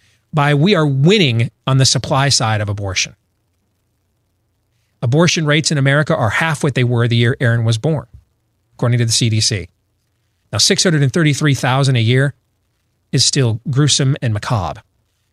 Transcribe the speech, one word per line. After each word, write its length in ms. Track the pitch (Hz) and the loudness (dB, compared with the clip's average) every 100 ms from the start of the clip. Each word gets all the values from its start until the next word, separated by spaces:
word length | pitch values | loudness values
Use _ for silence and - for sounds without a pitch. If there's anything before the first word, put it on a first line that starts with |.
| _ _ _ | _ _ _
by 220 | 147 143 | 0 2
we 200 | 143 180 | 2 2
are 120 | 180 151 | 2 2
winning 640 | 135 160 220 147 117 120 _ - | 2 2 4 2 2 -2 _ -2
on 120 | 131 | 2
the 80 | 131 | 2
supply 420 | 127 - 135 139 | 0 -2 0 0
side 320 | - 113 107 | 0 0 -2
of 80 | 104 | -4
abortion. 480 | 104 98 92 - - _ _ _ _ _ _ _ _ _ _ _ _ _ _ _ _ _ - | -6 -6 -6 -8 -10 _ _ _ _ _ _ _ _ _ _ _ _ _ _ _ _ _ -8
Abortion 460 | 120 147 175 - 147 | -2 2 2 0 0
rates 260 | 151 - | 0 0
in 60 | 147 | 0
America 360 | 135 143 156 | 2 0 0
are 160 | 160 107 | -2 -2
half 320 | - 165 151 | -2 -2 -2
what 120 | 151 | -2
they 100 | 131 | -2
were 240 | 123 120 117 | -2 0 0
the 80 | 117 | 2
year 180 | 117 - | 0 0
Aaron 240 | 120 117 | 0 0
was 140 | 113 110 | 0 -2
born, 280 | 151 151 62 - _ _ _ _ _ - | -2 -4 -8 -20 _ _ _ _ _ -6
according 220 | 123 120 | -2 0
to 60 | |
the 80 | 113 | 0
C 160 | - 113 | 0 0
D 120 | 110 | 0
C. 280 | - 101 82 _ _ _ _ _ _ _ _ | -2 -4 -10 _ _ _ _ _ _ _ _
Now, 60 | 104 | -2
six 260 | - 196 | 0 0
hundred 180 | 190 151 | 0 2
and 100 | 135 | 0
thirty-three 420 | 175 151 135 151 | 2 0 2 0
thousand 420 | 131 131 135 139 120 | 0 0 0 2 2
a 40 | |
year 320 | 113 127 143 - _ _ _ _ _ _ - | 2 2 0 -4 _ _ _ _ _ _ -6
is 140 | 139 | -2
still 360 | - 147 120 107 - | 0 0 0 -2 -4
gruesome 480 | 127 147 - 135 147 | 0 0 2 0 0
and 100 | 120 | -2
macabre. 500 | 104 - 113 80 - _ _ _ _ _ | -4 -4 -4 -4 -10 _ _ _ _ _